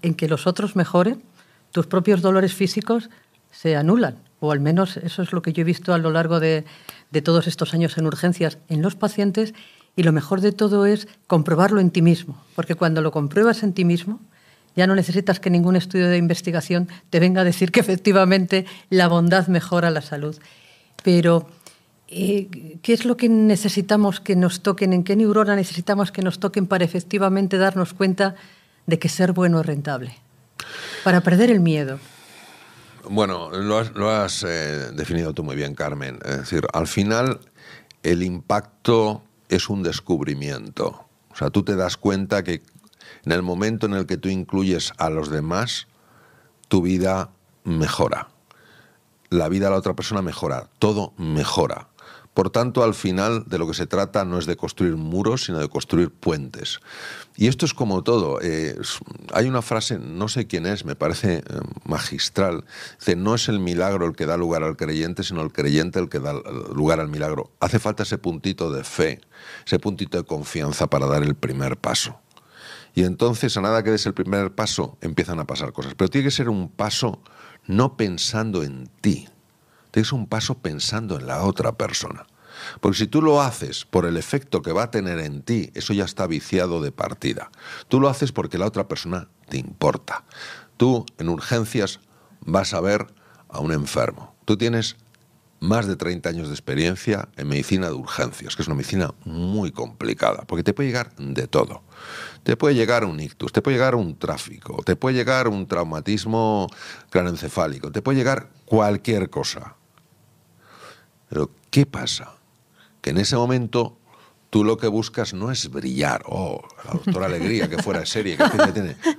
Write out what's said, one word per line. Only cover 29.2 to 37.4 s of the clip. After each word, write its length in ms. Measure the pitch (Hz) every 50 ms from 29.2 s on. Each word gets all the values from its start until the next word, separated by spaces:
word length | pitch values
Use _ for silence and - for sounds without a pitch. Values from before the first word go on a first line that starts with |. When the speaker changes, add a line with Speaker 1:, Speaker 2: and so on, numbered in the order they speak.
| 185 180 180
Speaker 1:
bueno 280 | 180 180 175 170 160
es 60 | 156
rentable? 520 | 170 151 143 143 151 139 127 127 123 120 - _ _ _ _ _ _ _ - - - - - - - - - -
Para 180 | 190 175 180 175
perder 280 | 180 175 180 226 247
el 100 | 233 196
miedo. 380 | 175 165 156 151 147 135 135 139 - - - - - - - - - - - - - - - - - - - - - -
Speaker 2:
Bueno, 420 | 101 107 107 95 92 85 85 80
lo 280 | 85 95 101 104 107 110
has, 160 | 117 113 113
lo 160 | 101 101 107
has, 340 | 110 107 101 92 - - -
eh, 440 | 90 85 82 78 73 76 73 67 60 67
definido 400 | 73 78 - 87 82 85 80 76
tú 100 | 80 80
muy 140 | 73 67
bien, 180 | 71 73 71 71
Carmen. 440 | - 78 73 73 71 69 65 62 - -
Es 140 | - 69
decir, 300 | 69 67 - - 80 - - -
al 120 | 78 82
final 540 | 80 - - 98 104 110 117 123 131 123 -